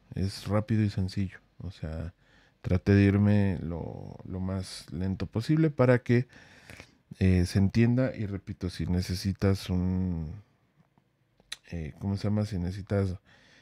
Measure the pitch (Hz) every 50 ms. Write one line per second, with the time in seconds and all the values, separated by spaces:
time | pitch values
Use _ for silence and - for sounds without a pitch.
0 | _ _ - - 92 95 - - - - 98 107 - - 113 107 107 101 - 101
1 | 92 92 - 101 98 90 - - _ _ _ _ - 92 - - - 78 80 82
2 | 82 85 - _ _ _ _ _ _ _ _ _ - - 87 92 - 98 101 101
3 | 101 98 98 101 104 104 104 104 101 98 90 - 71 82 85 80 - 55 - 50
4 | 50 - - - - - 92 92 92 92 95 95 92 - - - - - - 82
5 | 92 95 95 - 98 - - 113 113 - 156 156 160 156 143 - 127 131 127 120
6 | - - 120 120 127 - - - - - - - - - - - - - _ _
7 | _ _ - - 95 95 92 90 87 - - 101 98 95 - 113 117 117 120 127
8 | 131 127 - - 110 98 101 92 - - 101 - - 87 - - 80 80 90 90
9 | 92 - 90 92 - 98 92 - 101 98 95 - - - 92 90 90 92 92 92
10 | 92 92 87 82 80 78 85 101 - _ _ _ _ _ _ _ _ _ _ _
11 | _ _ _ _ _ _ _ _ _ _ - - _ - 87 85 80 69 - -
12 | - 98 98 95 - 101 107 107 104 104 104 87 87 87 95 104 92 - 107 98
13 | 98 95 90 - - _ - _ _ _ _ _